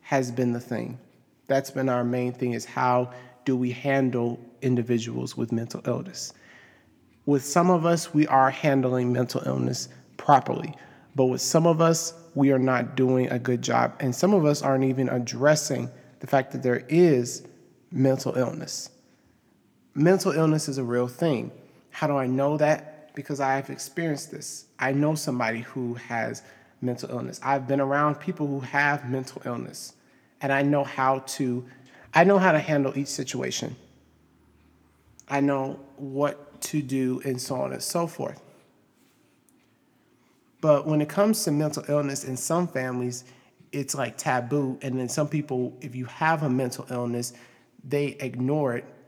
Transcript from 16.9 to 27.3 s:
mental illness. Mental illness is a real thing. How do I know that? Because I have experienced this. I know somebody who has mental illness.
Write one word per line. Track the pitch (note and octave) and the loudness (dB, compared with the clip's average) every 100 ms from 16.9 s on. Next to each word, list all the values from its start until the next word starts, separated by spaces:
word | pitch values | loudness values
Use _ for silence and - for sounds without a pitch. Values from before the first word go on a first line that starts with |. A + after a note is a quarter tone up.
| D#3+ F3 C3 A#2+ - - - - _ _ | 4 6 6 0 -8 -14 -20 -20 _ _
mental | C3 C3+ C3+ - B2+ | 0 2 2 -2 -2
illness. | B2 - - - - _ _ _ _ _ _ _ _ _ _ C#3 | -2 -4 -10 -10 -12 _ _ _ _ _ _ _ _ _ _ 4
Mental | D#3+ F#3+ F#3+ | 6 6 4
illness | D3 D#3+ D#3 D3 | 2 2 2 0
is | C3+ | -4
a | |
real | A#2+ A#2+ B2 | 0 0 -2
thing. | - E3+ A#2+ A#2+ - - _ _ | 0 0 0 -4 -12 -20 _ _
How | - D3+ | -4 -2
do | C#3+ | 0
I | B2+ | 0
know | C3 C#3 D3+ | 0 0 2
that? | D3+ D#3 - - - - | 2 0 -4 -20 -16 -14
Because | C3+ C#3 | -8 -2
I | C3+ C3+ | 0 -2
have | C3+ | -4
experienced | C3 - - E3 C#3+ - | -12 -10 -4 -4 -4 -8
this. | D#3 - - - - | -14 -14 -16 -18 -4
I | C3 | -2
know | C#3 D3 D#3 | 2 0 0
somebody | D3+ B2 A#2 A2+ | -2 -2 -2 -2
who | A#2+ C3 A#2+ | -8 -8 -6
has | A#2+ - A#2+ A2 A2+ - - _ _ | -8 -6 -6 -4 -8 -16 -20 _ _
mental | B2+ B2 B2+ | -6 -6 -8
illness. | B2 B2+ | -8 -8